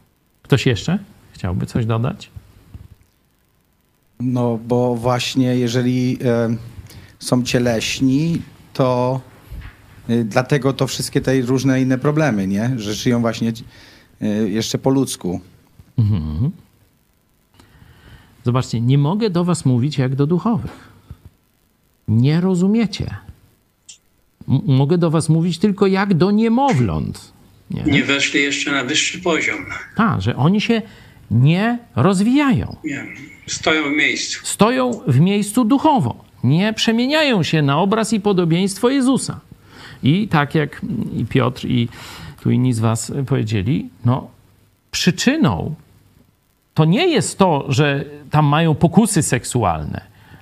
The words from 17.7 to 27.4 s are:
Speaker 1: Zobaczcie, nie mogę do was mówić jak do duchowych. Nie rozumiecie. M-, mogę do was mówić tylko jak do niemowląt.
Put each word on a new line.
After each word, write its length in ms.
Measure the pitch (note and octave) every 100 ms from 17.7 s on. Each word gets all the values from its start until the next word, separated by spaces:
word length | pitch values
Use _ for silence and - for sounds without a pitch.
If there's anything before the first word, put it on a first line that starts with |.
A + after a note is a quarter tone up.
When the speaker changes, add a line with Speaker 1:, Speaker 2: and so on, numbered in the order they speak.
| _ - - - - _ _
Speaker 1:
Zobaczcie, 360 | B2 B2+ B2 A2+
nie 180 | A#2+ C#3
mogę 320 | C#3+ G#3 A3
do 140 | E3+
was 200 | F3+ E3+
mówić 340 | C3+ B2 C#3 D3
jak 160 | C3
do 120 | C3+ D3
duchowych. 600 | F3 A3+ G3+ - - - - - - - _ _ _ _ _ _ _ -
Nie 320 | A2 C3+ D#3+
rozumiecie. 760 | F#3+ F3+ F#3+ A3 A3 - - G2+ - - _ _ _ _ - - _ _ _ _ -
M-, 120 | C3+ -
mogę 320 | C3 C#3 F3
do 120 | E3
was 180 | D#3+ D#3
mówić 300 | D#3+ F3 D#3+
tylko 280 | G#3+ G3 G3
jak 280 | F#3+ G3+
do 160 | E3 F#3
niemowląt. 1000 | G#3 A3+ A#3 C#4 D#3 A2 D#2 G#1+ - - -